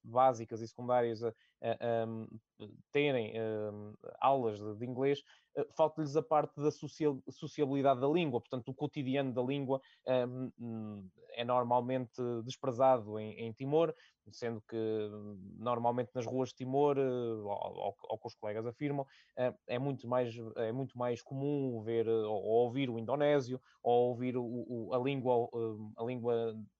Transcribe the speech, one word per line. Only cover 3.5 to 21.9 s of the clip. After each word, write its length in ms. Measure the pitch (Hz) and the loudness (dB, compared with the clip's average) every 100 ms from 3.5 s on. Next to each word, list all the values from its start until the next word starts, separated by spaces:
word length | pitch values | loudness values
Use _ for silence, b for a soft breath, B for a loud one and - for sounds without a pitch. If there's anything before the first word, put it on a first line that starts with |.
| 107 104 104 104 107 - - | -2 -4 -6 -12 -14 -14 2
aulas 400 | 131 139 117 104 | 4 4 2 -2
de, 160 | 107 104 | -6 -6
de 100 | 123 | -6
inglês, 380 | 123 135 139 - b b 143 | 0 0 0 -4 b b -6
eh, 100 | - - | -4 2
falta-lhes 400 | 156 160 147 151 | 2 2 -2 0
a 60 | |
parte 400 | 156 151 - - | 2 2 0 0
da 80 | 147 | 0
social-, 540 | - 151 - 151 135 - | 0 -6 0 0 0 -6
sociabilidade 720 | - 147 - 139 139 139 127 | -12 -6 -2 0 4 4 4
da 60 | 139 | 4
língua. 320 | 170 160 117 | 2 2 0
Portanto, 300 | - 127 120 | -2 -6 -6
o 40 | |
cotidiano 600 | - 147 151 127 139 135 | -6 -4 -4 -2 0 0
da 80 | 123 | 0
língua, 400 | 123 143 131 135 b b - | 0 0 0 -2 b b 0
ehm, 460 | 127 123 127 127 - | 2 0 -4 -8 -8
hum, 500 | 120 113 107 101 95 - - | -8 -6 -8 -10 -14 -18 -12
é 100 | 120 | -4
normalmente 760 | 120 123 120 123 123 131 120 - 123 117 | 2 4 4 4 4 0 -2 -4 -2 -2
desprezado 720 | 117 - 135 117 131 127 104 107 | -6 -6 -2 4 6 6 2 -6
em, 220 | 107 - | -8 -8
em 120 | 113 | -8
Timor, 400 | 110 135 156 165 156 b b - | -6 2 4 4 0 b b -20
sendo 300 | - 120 113 | -8 -6 -6
que, 160 | - 113 | -6 -4
hum, 760 | 110 110 104 104 104 101 95 87 | -2 -2 -4 -8 -12 -14 -14 -6
normalmente 540 | 113 120 120 123 120 | -2 0 2 0 -2
nas 120 | 127 113 | -4 -4
ruas 240 | 127 127 | -2 -2
de 60 | - | -4
Timor, 440 | 127 135 147 139 | -2 4 4 4
eh, 20 | |
ao, 800 | 131 123 117 110 101 101 98 92 | 2 0 -2 -4 -4 -4 -6 -6
ao, 140 | 98 - - | -6 -6 -8
ao 100 | 110 | -8
que 80 | 117 | -8
os 80 | - | -8
colegas 320 | 107 107 117 | -6 -4 -6
afirmam, 400 | - 147 143 135 b b - | -4 -4 -2 -6 b b -2
eh, 160 | 123 113 - | -2 -2 -6
é 120 | 123 | -2
muito 280 | 139 135 120 | -2 -4 0
mais, 280 | 127 120 117 113 - | 0 0 -4 -8 -4
é 140 | 113 | -2
muito 240 | 123 131 120 | -2 -4 -4
mais 260 | 123 117 | -2 -2
comum 580 | - 135 139 147 135 117 | -6 -4 -2 0 -2 -2
ver, 240 | 107 | 0